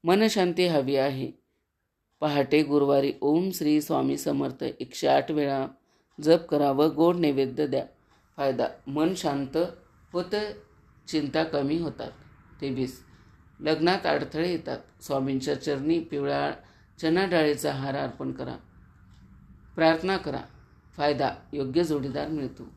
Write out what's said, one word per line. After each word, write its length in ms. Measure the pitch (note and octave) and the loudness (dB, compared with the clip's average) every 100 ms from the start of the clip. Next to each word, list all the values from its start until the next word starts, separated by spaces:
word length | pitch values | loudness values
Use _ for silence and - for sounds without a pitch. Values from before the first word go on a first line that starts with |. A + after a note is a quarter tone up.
मनशांती 600 | E3 F#3+ A3 G#3 F3+ E3+ F3+ | 2 4 4 2 0 2 2
हवी 300 | D#3 C3 C#3 | 2 2 0
आहे. 360 | C3+ C3 C3 - _ _ _ _ _ _ _ _ | 0 -2 -8 -12 _ _ _ _ _ _ _ _
पहाटे 420 | D3+ C#3+ C3+ D3 | -2 0 4 4
गुरुवारी 500 | C#3+ D3 C#3 C#3 C#3 - | 4 4 4 4 2 0
"ओम 300 | C#3 D#3+ F#3+ | 2 2 0
श्री 300 | F3+ D3+ D3+ | -2 2 2
स्वामी 360 | D3 D3 C3+ C#3 | 2 0 0 -2
समर्थ" 480 | D3+ C#3 C#3 B2+ C3+ - | -2 -2 -2 -4 -8 -8
एकशे 280 | B2+ - C#3 | -12 -2 4
आठ 220 | C#3 C#3 | 4 2
वेळा 360 | D3+ C#3+ C3+ C3+ - _ _ _ - | -2 0 -2 -4 -10 _ _ _ -2
जप 180 | D3+ E3 E3+ | 4 4 4
करा 220 | D3+ C#3+ | 2 2
व 120 | C3+ | 4
गोड 340 | D#3 C#3 E3+ F3 | 2 6 4 4
नैवेद्य 500 | D#3 C3+ C3+ B2 D3 | 2 2 0 0 -2
द्या. 180 | C3 - _ _ _ _ - | -2 -4 _ _ _ _ -4
फायदा, 320 | C#3 A#2+ A#2+ - - | -2 0 -2 -4 -8
मन 280 | C#3 D#3+ | 0 0
शांत 420 | F#3 D#3+ C#3 C3+ D#3+ F3 - _ _ _ | 0 -2 -2 -2 -2 -2 -6 _ _ _
होतं, 280 | F3 F3+ G#3 G#3+ G#3 - _ _ _ - | -8 -4 -4 -4 -10 -20 _ _ _ -6
चिंता 360 | D#3 C#3+ D3+ | -4 -2 -2
कमी 340 | D#3+ D3 C#3 D#3+ | -2 -2 0 -2
होतात. 320 | D#3+ - A#2 - - - - - | -4 -8 -14 -14 -20 -20 -20 -10
तेवीस, 440 | C#3 C3 B2+ - - - - _ _ _ | -6 -4 -4 -6 -20 -20 -20 _ _ _
लग्नात 460 | D#3 D#3 E3+ F#3 E3+ | -2 2 2 0 0
अडथळे 460 | D3 C#3 D3+ E3+ | -2 -2 -4 -4
येतात. 260 | E3 D3+ B2 - _ | -4 -6 -10 -12 _
स्वामींच्या 600 | - C#3 C3+ C3+ B2+ C#3 | -4 -2 -2 -2 -2 -4
चरणी 360 | D#3 C#3 C#3+ E3 | -2 -2 0 -2
पिवळ्या 540 | - C#3+ C#3 C#3+ C#3+ - - _ _ - | -2 -6 -2 -2 -4 -6 -16 _ _ -6
चणा 260 | D#3+ E3+ | 0 2
डाळीचा 480 | F#3+ E3+ D3+ C#3 D3+ | 2 2 2 0 -2
हार 220 | C3+ C#3 C3+ | -4 -4 -4
अर्पण 360 | C3+ - C3+ | -6 -6 -10
करा, 240 | C3 B2+ A#2+ - - - _ - - - - - - - | -8 -10 -12 -16 -20 -20 _ -20 -20 -20 -20 -20 -20 -14
प्रार्थना 420 | - D#3+ D#3+ F3+ F#3+ | 2 4 4 0 -2
करा. 240 | D3+ C3 - - - - _ - | -4 -8 -10 -20 -20 -20 _ -2
फायदा, 380 | D3 C#3 C3+ - - | 0 2 -2 -4 -10
योग्य 320 | C#3+ C3 C#3 | -6 -2 0
जोडीदार 440 | E3+ D3 C3+ C#3 D3+ | 0 -2 -2 -6 -6
मिळतो 340 | D#3 C3 - A2+ | -6 -6 -10 -20